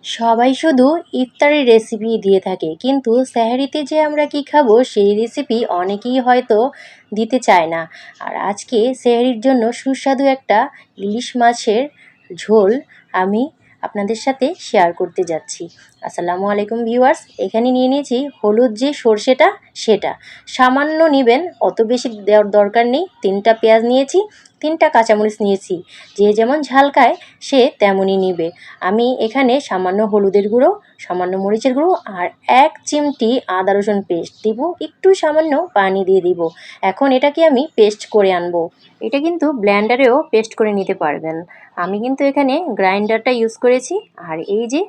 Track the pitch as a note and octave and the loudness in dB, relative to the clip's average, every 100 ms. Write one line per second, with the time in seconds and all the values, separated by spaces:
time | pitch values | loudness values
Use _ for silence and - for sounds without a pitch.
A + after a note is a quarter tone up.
0 | - - A3+ A3+ B3 C4 D#4+ C4+ B3+ E4 | -14 -4 0 2 2 2 0 4 4 2
1 | - B3+ B3+ _ D4 D4+ B3+ A3+ A3 A3 | -4 -6 -6 _ 2 2 4 4 4 -8
2 | A3 A3+ G3 F#3+ F#3+ F#3 F#3 E3+ B3 C#4 | -4 -2 2 0 0 -6 -6 -6 -2 -2
3 | C4 A#3 C4 - A3+ B3 C#4 D4+ C#4+ D#4 | 0 0 0 -2 -2 -2 -4 -6 -4 -2
4 | D4+ D4+ D4 D4 C#4 D4 C4+ G#3+ B3+ - | 0 0 -4 -4 -2 2 4 4 2 2
5 | G3+ G#3 A#3 - C4+ A3+ B3 F3 F3+ G3+ | 2 2 -2 -6 -4 -4 -2 -4 -4 -4
6 | B3 B3+ B3 B3 B3 G#3 B3 - - - | -4 -2 2 0 2 0 0 -4 -20 -20
7 | _ G3+ A3 B3+ A#3+ F#3+ D#3+ E3 E3 - | _ -6 -2 -2 2 2 2 -4 -8 -14
8 | - - - - F#3 G3+ - A#3+ A#3 C4 | -20 -16 -12 -8 -6 -6 -4 -2 -2 -2
9 | B3 A#3 B3 A#3+ C4 C4 A3 B3 C4+ C4 | 0 0 0 0 0 2 0 -4 -6 -4
10 | - C4+ C#4 C4 _ G3+ C#4 - _ - | -2 0 0 -2 _ 0 0 -6 _ -10
11 | G3 G#3+ B3 B3+ A#3 A#3+ - G#3+ C#4+ _ | -6 -6 -6 0 0 0 -2 -2 -2 _
12 | _ _ _ E3+ - A3 F#3+ B3 - _ | _ _ _ -18 0 2 4 0 -4 _
13 | _ F#3 F#3+ G#3 C#4 _ _ _ - G#3 | _ -4 -2 -2 -4 _ _ _ -10 -6
14 | G3+ A3+ - C4 C4 F#4 - G#3+ F3 E3+ | -6 -4 -4 -2 -4 -6 -4 2 2 0
15 | F3+ E3+ F3 D#3+ - - E3+ _ _ _ | -8 -4 -4 -6 -8 -16 -16 _ _ _
16 | - - F3 F3+ G3 G3+ G#3 A3+ A#3 A#3+ | -14 -8 -6 -4 -2 -2 -4 -4 -2 2
17 | B3+ E4 - - G3 A3 A#3+ B3+ B3+ C4+ | 2 0 -6 -8 -4 -2 0 0 0 0
18 | C#4 B3 C#4+ - G#3 G#3+ B3+ G#3+ C4+ D4 | -2 -4 -6 -4 0 2 2 0 -4 -2
19 | A#3 G#3+ A#3 B3+ E4 G4 _ - - G#3 | 0 0 2 2 2 0 _ -12 -2 0
20 | D#3+ - - - - - B3 C4 D4 D#4 | 0 -8 -16 -20 -18 0 2 2 -2 2
21 | D#4+ C#4 B3 B3 F4 - G3 - A3+ B3 | 2 4 4 2 0 -4 -4 0 -2 -2
22 | B3+ G#3+ G3+ G#3 G#3 G3+ G3+ A3 A#3+ C4 | -4 -8 2 4 4 2 2 2 0 0
23 | F#4 _ G3+ G3 G3+ A3 A3 A3+ A#3 B3+ | -4 _ -4 0 0 2 4 4 4 0
24 | C4 F4 G#4+ _ _ _ D4+ D#4+ D#4 C#4+ | 0 0 -2 _ _ _ -6 0 2 2
25 | A3+ G#3+ G#3+ G#3+ G3+ G3 - F3+ - - | 2 2 0 -2 -2 -2 -4 -10 -10 -20
26 | - - G#3 G#3 A3+ D4 C#4 C4 C#4+ C#4+ | -20 -2 0 2 0 0 0 2 2 4
27 | B3+ E4+ - _ - C#4 B3+ - G3+ G3 | 2 2 -10 _ -2 2 2 2 0 2
28 | F#3+ G3 F#3 F3 E3 - - - F3+ G#3 | 0 0 0 -2 -6 -8 -20 -8 -4 0
29 | A#3+ B3+ A3+ C4 C4 C4 C#4 F#3+ F#3 F#3+ | 0 0 -4 0 2 0 -2 -4 -2 -2
30 | A3 G#3 G3 G3 G3+ A#3 C#4+ G#4 _ _ | 0 0 2 0 0 2 2 0 _ _
31 | - F3+ F3+ F#3+ G3 A3 C4+ B3+ D#4+ F#4 | -10 -6 -4 -4 -2 -2 -2 0 0 -2
32 | - F#3+ F3 - - B3 D4+ - - D4 | -4 -8 -8 -8 0 4 4 0 -6 -4
33 | D4 C4+ A3 B3+ - F#3 F#3+ G3+ G#3 G3+ | -2 -2 -2 -2 -2 -2 0 0 0 -2
34 | G3 E3+ D#3+ _ G#3+ A3 D#4 F4 D4+ _ | -2 -6 -6 _ -6 -4 -6 -6 -12 _
35 | F#4+ F#4+ D#4 D4+ D#4+ C#4+ F4 - F#3+ F#3+ | 2 2 2 0 0 0 -2 0 0 0
36 | F#3 F#3+ F3 F3 E3 - - - G3 F#3 | 2 2 2 -2 -4 -6 -20 -6 -4 0
37 | C#4 B3+ C#4+ D4 E4 B3+ D#4 - G#3 G#3 | 0 2 0 2 2 2 -2 2 2 2
38 | - G#3+ G3 F3+ F3 F3 E3+ _ _ _ | -4 0 2 0 -2 -4 -6 _ _ _
39 | A3 C#4 D#4 F4 D#4 C#4 G3+ G3+ G#3+ B3 | -6 -4 -4 -2 -4 -2 0 0 2 2
40 | C4+ B3 D#4 A3 A3 - G#3+ G3+ G3 F#3 | 4 2 0 -2 -2 -2 -2 -2 -4 -4
41 | D#3+ D3 D#3 D#3+ E3+ - - - F3+ G3+ | -4 -4 -6 -8 -12 -20 -20 -10 -6 -4
42 | A#3+ C4+ C#4 C#4 C#4 C#4 F4 G3+ F#3+ G3 | -4 -2 0 0 0 -2 -4 -2 0 0
43 | G#3 A3 A3 B3 A3+ A3+ B3 B3+ B3+ F4+ | 0 -2 0 0 -2 0 0 0 0 -8
44 | - - F3 E3 - G3+ A#3 C#4 | -8 -20 -12 -10 -6 -4 -2 -4